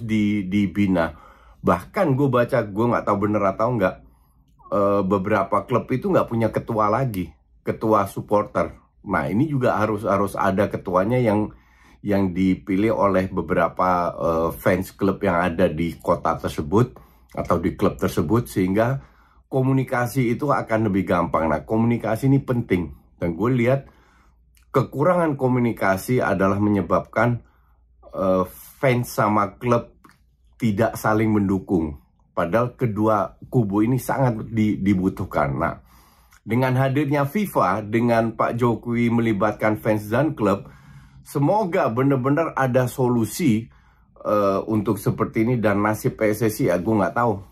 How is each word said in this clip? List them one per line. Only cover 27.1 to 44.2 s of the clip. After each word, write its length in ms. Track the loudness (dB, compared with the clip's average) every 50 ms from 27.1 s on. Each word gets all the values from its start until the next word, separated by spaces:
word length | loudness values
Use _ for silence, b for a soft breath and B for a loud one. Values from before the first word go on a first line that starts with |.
| -2 0 0 2 0 -2 b b b b b b b b b b _ _ -20 -14
eh, 320 | -8 -2 0 2 2 2 0 -2 -6 -14 -20 -20 -8 -2
fans 260 | 0 0 2 0 -2 -2
sama 480 | -2 0 0 2 2 2 0 0 -4
klub 380 | -6 -2 0 0 0 0 -4 -12 _ _ -20 _ _ _ _ _ _ _ _ _
tidak 400 | -4 -2 -2 0 0 0 0 -2
saling 360 | -2 -2 0 0 2 2 2
mendukung. 680 | 2 2 2 2 0 -2 0 0 0 0 0 -2 -6 -10 -16 _ _ _ _ _ _
Padahal 400 | -6 -4 -2 0 0 0 -2 -4
kedua 640 | -4 -4 -4 -2 0 0 2 2 0 0 -4 -8 -14 -16 -2
kubu 360 | 0 0 0 2 2 0 2 2
ini 80 | 0
sangat 480 | -2 -2 -2 -2 0 0 0 0 -2 -6 -4
di-, 240 | -2 0 0 2 0 0
dibutuhkan. 760 | 2 2 2 2 2 0 -2 -2 -6 -4 -2 -2 -2 -2 -2
Nah, 240 | -2 -4 -4 -4 -8 b b b b b b b b b b b b b
dengan 320 | -4 0 0 2 2 2
hadirnya 480 | 2 2 2 2 0 0 0 0 0 0
fifa, 560 | 0 0 -2 -4 -2 0 0 0 2 0 -2
dengan 560 | -4 -2 0 0 2 2 2 2 2 0 0
Pak 240 | -2 -2 -2 0 0
Jokowi 480 | 0 0 0 -2 -4 -4 -2 0 0 2
melibatkan 720 | 2 2 2 0 0 0 0 0 0 0 -2 -2 -2 0
fans 320 | 0 0 0 0 -2 -2
dan 240 | -2 0 0 0 -2
klub, 320 | 0 0 2 2 0 -2 B B B B B B B B B B B B
semoga 640 | -8 -4 0 2 2 2 2 0 0 0 0 0 0
benar-benar 640 | 0 2 2 2 2 2 2 2 2 2 0 0 0 -2
ada 320 | -2 2 2 2 2 0
solusi, 800 | 0 0 0 2 2 2 0 0 -2 0 2 2 2 2 0 b b b b b b b b b _
eh, 400 | -10